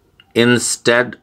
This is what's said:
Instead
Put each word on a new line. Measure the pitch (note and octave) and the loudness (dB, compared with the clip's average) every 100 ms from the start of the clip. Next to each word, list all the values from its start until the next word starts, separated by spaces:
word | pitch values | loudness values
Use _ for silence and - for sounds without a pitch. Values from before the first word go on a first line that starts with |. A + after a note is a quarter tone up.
| _ _ _ A2+ | _ _ _ 0
Instead | A#2+ A#2+ - - A#2+ A#2+ B2 - | 2 0 -2 -4 0 0 0 -8